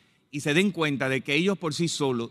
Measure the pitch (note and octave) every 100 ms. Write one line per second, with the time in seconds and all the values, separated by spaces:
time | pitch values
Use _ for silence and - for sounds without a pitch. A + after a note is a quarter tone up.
0 | _ _ _ C#3+ D3+ D3 G3+ E3+ D#3 C#3
1 | C3+ C3 A#2+ D3 F3+ G3 E3+ C#3+ E3 -
2 | C#3 B2 A2+